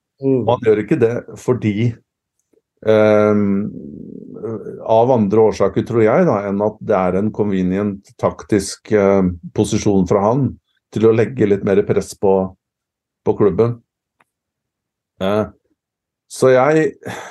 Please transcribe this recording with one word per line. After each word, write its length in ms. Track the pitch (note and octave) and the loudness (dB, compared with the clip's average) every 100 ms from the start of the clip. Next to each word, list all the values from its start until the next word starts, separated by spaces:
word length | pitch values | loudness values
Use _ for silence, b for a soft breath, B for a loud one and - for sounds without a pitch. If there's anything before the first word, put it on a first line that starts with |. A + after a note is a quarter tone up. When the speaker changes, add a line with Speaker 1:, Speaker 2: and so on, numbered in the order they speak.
| _ _ | _ _
Speaker 1:
Mm. 260 | C3+ C3 A2+ | -2 -2 0
Speaker 2:
Og 40 | |
han 80 | A#2+ | 0
gjør 140 | A#2+ G#2+ | 0 0
ikke 160 | - D3+ | 0 0
det 180 | A2+ A#2+ - G#2+ | 0 -2 -10 -10
fordi, 540 | - A2+ A2+ G2+ A#2+ A#2 _ _ _ _ _ _ _ _ | -4 -2 -2 -2 -2 -4 _ _ _ _ _ _ _ _
ehm, 680 | - A2 G#2+ G#2+ G#2+ G#2 G2+ G2 G#2 - D2 - - - - - A2+ A2 - - D#2+ | 0 4 4 4 2 2 0 -2 -4 -10 -16 -16 -18 -18 -18 -14 -12 -12 -12 -12 0
av 240 | A2 A#2+ | 2 4
andre 320 | B2+ G2+ A2 A2 | 2 2 4 4
årsaker, 340 | F#2+ G2 B2 | 2 0 0
tror 180 | G#2+ A#2 | -2 2
jeg 200 | A2 C#3 | 2 4
da, 140 | F3 G#2+ G2+ | 2 0 -2
enn 120 | G2 | -2
at 140 | G#2 G#2+ | -2 -4
det 160 | A2 G2+ | -2 0
er 220 | F#2 F2+ | 0 0
en 100 | G#2+ | -2
convenient 760 | G#2 G#2 F#2+ F2+ F#2+ G#2 G2 - - | -2 -2 -2 -2 -2 -4 -6 -14 -6
taktisk, 760 | G2 F2 - G#2+ F#2 - - | -4 -4 -4 -2 -2 -10 -2
eh, 360 | G#2+ G2 G2 F#2+ E2+ - | 2 4 2 0 -2 -6
posisjon 540 | - G#2+ G#2 - G2 F#2 | -2 -2 0 0 0 2
fra 140 | G2+ | 2
han 220 | G2+ C3 B2 E2 _ _ _ | 2 0 -2 -6 _ _ _
til 160 | - A2 | 0 2
å 40 | |
legge 360 | A2+ A2 - G#2+ | 2 0 0 0
litt 160 | G2 | 0
mer 180 | F#2 G2 | 2 0
press 300 | G2+ G2+ F2+ | 0 -2 -4
på, 180 | - G2+ F#2+ F#2 F#2 _ _ _ _ _ _ - | -4 0 0 -2 -8 _ _ _ _ _ _ -4
på 80 | G#2 | 0
klubben. 420 | G#2 F2 A#2 A#2+ _ _ _ _ _ _ _ _ _ _ _ _ _ _ | 0 2 0 -2 _ _ _ _ _ _ _ _ _ _ _ _ _ _
Eh, 240 | F#2+ G#2 F#2+ - _ _ _ _ _ _ _ | -2 -2 -4 -8 _ _ _ _ _ _ _
så 200 | - C3 | 0 4
jeg, 420 | B2+ C3+ D#3+ D3+ - - B B | 4 4 2 0 -4 -14 B B